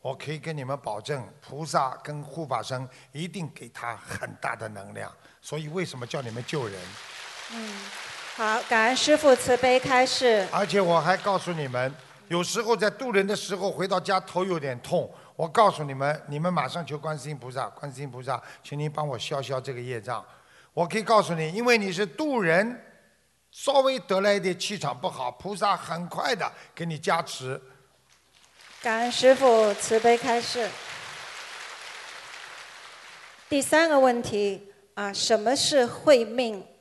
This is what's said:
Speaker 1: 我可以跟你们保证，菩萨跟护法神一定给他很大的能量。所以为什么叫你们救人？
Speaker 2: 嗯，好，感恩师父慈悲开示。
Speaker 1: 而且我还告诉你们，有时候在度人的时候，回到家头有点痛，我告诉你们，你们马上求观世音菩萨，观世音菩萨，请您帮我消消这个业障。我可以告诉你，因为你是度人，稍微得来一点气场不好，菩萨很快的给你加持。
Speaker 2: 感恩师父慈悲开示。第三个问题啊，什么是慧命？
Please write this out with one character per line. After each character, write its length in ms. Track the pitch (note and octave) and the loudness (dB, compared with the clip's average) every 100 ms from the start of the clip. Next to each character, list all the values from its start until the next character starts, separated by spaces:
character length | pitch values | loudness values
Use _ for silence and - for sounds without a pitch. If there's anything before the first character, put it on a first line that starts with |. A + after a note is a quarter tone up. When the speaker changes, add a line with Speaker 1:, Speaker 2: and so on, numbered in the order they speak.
Speaker 1:
我 140 | B2 | -8
可 180 | C3 C3 | -8 -8
以 60 | D#3 | -8
跟 180 | D#3 D3+ | -8 -8
你 80 | |
们 140 | B2+ C#3 | -6 -6
保 200 | A#2+ G#2 | -6 -8
证， 260 | G#2+ D3 G2+ - | -6 -8 -8 -18
菩 240 | - C3+ D#3 | -16 -12 -2
萨 280 | E3 C3+ B2+ | -2 -2 -4
跟 200 | - D3 | -10 -10
护 240 | D3 D#3+ D3+ | -10 -10 -4
法 160 | B2 | -4
神 260 | G#2+ B2+ B2+ - - | -4 -6 -6 -12 -16
一 160 | C#3 F3 | -10 -8
定 220 | G3 D#3 | -8 -10
给 160 | - B2 | -10 -18
他 260 | - A#2+ A2 | -10 -8 -8
很 360 | - - - G#2 | -10 -10 -10 -8
大 160 | - A#2 | -8 -6
的 100 | A#2 | -8
能 260 | G#2+ G2+ | -12 -14
量。 180 | G#2+ G2+ - - _ | -12 -14 -14 -20 _
所 160 | - D3 | -12 -10
以 100 | D3+ | -8
为 160 | E3+ | -6
什 140 | F3 C3 | -6 -8
么 80 | A#2+ | -8
叫 160 | D#3 | -8
你 80 | B2 | -8
们 120 | A2+ B2 | -8 -6
救 200 | D#3 A#2 | -4 -4
人？ 140 | G2 F2+ G#2 - - - - - | -8 -14 -14 -16 -16 -14 -14 -14
Speaker 2:
嗯， 220 | A3+ A3 G3+ G3+ - - - - - | -12 -10 -10 -12 -12 -12 -12 -14 -2
好， 260 | A3 A3 | 0 0
感 240 | - A#3 A3 | 2 4 4
恩 100 | C4 | 4
师 200 | - D4+ | 4 6
父 200 | D4+ B3+ | 8 6
慈 200 | - B3 | 6 4
悲 200 | B3+ B3+ | 6 4
开 280 | B3+ B3+ B3+ | 4 4 4
示。 400 | - B3+ G#3+ F#3 | 4 4 4 4
Speaker 1:
而 160 | D#3+ G3 | 0 2
且 140 | F#3+ | 2
我 180 | F#3 E3+ | 4 4
还 180 | D#3 F#3 | 4 2
告 200 | G3+ F#3+ | 2 0
诉 160 | E3+ | -2
你 160 | E3 C#3 | -4 -4
们， 260 | B2 C3 C#3 - - _ | -2 -2 -4 -20 -20 _
有 140 | E3+ | -2
时 200 | F3 G3+ | -2 -2
候 120 | A3 A#3 | 0 2
在 120 | G#3+ | 2
度 240 | G3+ C4 | 0 0
人 140 | G3 G3 | 2 2
的 100 | G#3 | -2
时 180 | - | -4
候， 160 | F#3+ G3 | -4 -4
回 160 | C3+ F#3 | -2 0
到 140 | F#3 | 0
家 180 | F3+ G3 | 2 -2
头 240 | F#3+ F3 | 0 -4
有 140 | F#3+ E3+ | 0 -2
点 200 | C#3 B2 | -2 -6
痛， 300 | - E3+ B2+ - - _ | -2 -2 -2 -10 -20 _
我 100 | D#3+ | -2
告 240 | D#3 G#3 | 4 4
诉 140 | D#3+ | 4
你 100 | D3+ | -6
们， 260 | C3+ C#3 D3+ - | -2 -2 -2 -6
你 120 | D3 | -4
们 140 | E3+ | -2
马 140 | F3 C3 | 0 -2
上 180 | E3+ | -4
求 140 | D3 D3 | -8 -8
观 180 | D3+ D#3 | -6 -8
世 100 | B2+ | -8
音 80 | D3 | -12
菩 140 | A#2+ | -10
萨， 180 | B2+ A#2 | -8 -8
观 240 | - C#3+ | -8 -14
世 80 | B2 | -10
音 80 | C#3+ | -12
菩 120 | B2 | -10
萨， 200 | B2 B2 - - | -6 -6 -8 -20
请 140 | - D3 | -12 -6
您 120 | D3+ | -4
帮 160 | D3+ D3+ | -4 -4
我 120 | A#2+ | -4
消 220 | - D3 | -4 -6
消 200 | B2+ C3+ | -4 -6
这 140 | B2+ | -6
个 60 | B2 | -10
业 200 | B2 B2 | -8 -8
障。 240 | G#2+ A#2 - - _ _ _ | -6 -8 -10 -20 _ _ _
我 120 | - E3+ | -4 -2
可 120 | G#3+ | -2
以 40 | |
告 180 | G#3+ A3 | 4 4
诉 120 | D3 | 4
你， 180 | E3 D#3+ | 0 -2
因 120 | F#3 | -2
为 140 | A#3+ A#3 | 2 2
你 140 | G3 | 2
是 120 | F3 | -2
度 360 | G3+ - D#4 B3+ | -4 -2 -2 0
人， 440 | F3+ D#3+ A3 B3 - _ _ _ _ _ _ | 4 4 2 -4 -16 _ _ _ _ _ _
稍 300 | - - C#4 | -8 2 4
微 180 | C4+ C4 | 4 2
得 200 | - F#3+ | 0 2
来 140 | G3+ | 4
一 60 | G3+ | 2
点 180 | F3+ F3+ | 0 -2
气 180 | - G#3 | -4 -4
场 220 | C#3+ B2+ | -6 -4
不 100 | F3+ | -6
好， 220 | B2+ B2 | -4 -6
菩 240 | - F3+ G3+ | -6 -10 -2
萨 200 | G#3 F3+ | 0 0
很 300 | - E3 F3 | -2 -8 -6
快 260 | - G#3 | -4 -2
的 180 | A#3 A#2+ - - | -2 -4 -8 -20
给 100 | - | -10
你 140 | E3+ D3+ | -6 -4
加 240 | F3 E3 | 0 0
持。 360 | E3 - C3 C3 - - _ _ _ _ _ _ _ _ - - | 0 -8 -8 -10 -12 -20 _ _ _ _ _ _ _ _ -20 -8
Speaker 2:
感 160 | A#3+ A3+ | -2 0
恩 120 | A#3+ | 0
师 240 | A#3+ B3+ | 4 6
父 380 | C4 C4 A3+ G#3+ | 8 8 6 6
慈 240 | G3+ - A3 | 2 0 4
悲 180 | A#3 A#3 | 6 4
开 220 | B3+ A#3 | 4 -2
示。 280 | A#3 B3 G#3+ - - - - - - - - - - - - - - - - - - - - - - - - - - - - | -2 -4 -4 -6 -14 -14 -14 -14 -14 -14 -14 -14 -14 -14 -16 -16 -16 -16 -16 -16 -16 -16 -18 -18 -20 -20 -20 -20 -20 -20 -2
第 140 | C#4+ | -2
三 260 | C4+ D#4 E4 | 4 4 6
个 100 | C#4+ | 6
问 240 | C4 A#3+ | 6 4
题 500 | A#3+ G#3 G3+ F#3+ - - _ | 0 0 0 -2 -12 -20 _
啊， 180 | - G3+ | -8 -8
什 260 | G3 - A3 | -4 2 2
么 180 | G#3+ C#4 | 4 2
是 300 | - D4+ A#3+ | 2 4 2
慧 380 | - - C4+ | 0 6 6
命？ 400 | A3 A#3 A#3+ G3+ F#3 _ | 6 -2 -2 -4 -12 _